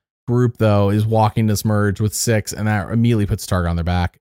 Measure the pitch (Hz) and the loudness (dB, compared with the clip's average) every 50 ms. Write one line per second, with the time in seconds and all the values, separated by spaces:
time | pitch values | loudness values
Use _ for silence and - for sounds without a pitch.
0 | _ _ _ _ _ - 120 123 123 120 - - 110 107 104 101 101 98 101 107 | _ _ _ _ _ -2 0 2 2 0 0 0 2 2 4 4 2 2 2 0
1 | 107 107 110 110 110 107 - - 113 107 104 98 - 110 107 104 104 104 98 - | 0 0 2 2 2 2 2 0 0 0 0 0 0 0 0 0 0 0 0 0
2 | 110 104 - - - - 113 107 98 - - - 104 107 107 104 90 - - 117 | -2 -2 -2 -2 -2 0 0 0 -2 -4 -8 -6 -2 -2 -2 -2 -2 -2 0 0
3 | 113 117 120 110 101 90 - - - - - 90 87 85 85 85 82 87 87 90 | 2 2 2 2 0 -2 -2 -4 -4 -4 -2 -2 0 0 -2 -2 -2 -2 -2 -2
4 | 87 90 - _ | -2 -4 -6 _